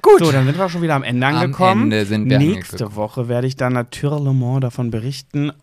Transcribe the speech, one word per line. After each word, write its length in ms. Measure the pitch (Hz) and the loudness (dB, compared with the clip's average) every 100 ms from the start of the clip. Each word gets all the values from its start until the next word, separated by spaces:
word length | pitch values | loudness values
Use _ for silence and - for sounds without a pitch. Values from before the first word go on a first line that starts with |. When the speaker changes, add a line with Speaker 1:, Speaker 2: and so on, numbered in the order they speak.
Speaker 1:
Gut. 160 | - 392 | 8 6
Speaker 2:
So, 120 | 165 | 6
dann 140 | 135 131 | 2 2
sind 100 | 151 | 0
wir 120 | 190 | -2
schon 100 | 170 | -2
wieder 140 | 170 | -2
am 80 | 143 | -2
Ende 240 | 117 123 131 | -2 0 0
Speaker 1:
Am 100 | 151 | 0
Speaker 2:
angekommen. 460 | 123 135 185 190 | -2 2 2 2
Speaker 1:
Ende 220 | - 107 101 | 2 0 0
sind 240 | 107 107 | -2 2
wir 80 | 131 | 2
Speaker 2:
Nächste 380 | 147 196 - 92 | 2 0 -6 -8
Speaker 1:
angekommen. 200 | 104 101 | -8 -6
Speaker 2:
Woche 320 | 107 - 120 | -6 -6 -4
werde 180 | 120 131 | -2 -4
ich 100 | 131 | -2
dann 180 | 127 | -2
natürlich 840 | 123 120 - 143 151 143 135 123 135 | -2 -4 -6 -4 -2 0 0 0 -2
davon 300 | 127 123 120 | -4 -4 -6
berichten, 640 | 113 120 139 - 147 147 - | -4 -8 -10 -8 -6 -6 -4